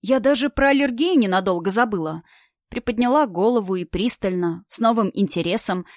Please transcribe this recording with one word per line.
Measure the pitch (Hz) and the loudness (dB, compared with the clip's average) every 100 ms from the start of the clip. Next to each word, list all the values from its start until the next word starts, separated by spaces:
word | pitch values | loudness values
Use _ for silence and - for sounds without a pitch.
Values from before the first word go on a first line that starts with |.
Я | 202 262 | 0 0
даже | 247 277 277 | 2 0 0
про | - 277 | 2 2
аллергию | 277 277 233 339 349 | 4 2 0 2 2
ненадолго | 208 185 190 175 170 | 2 0 0 -2 -2
забыла. | 202 240 202 156 160 - _ _ _ _ | 0 0 -2 -4 -8 -12 _ _ _ _
Приподняла | - - 220 247 285 277 | -8 -6 0 2 2 2
голову | 170 208 247 185 185 | 0 0 0 -2 -4
и | |
пристально, | 175 175 233 - 196 180 175 170 _ | -4 -2 -2 -2 -2 -2 -2 -4 _
с | - | -2
новым | 226 233 196 | 0 2 0
интересом, | - 196 - 165 202 - 180 - | 0 -2 0 -2 -2 -2 -4 -6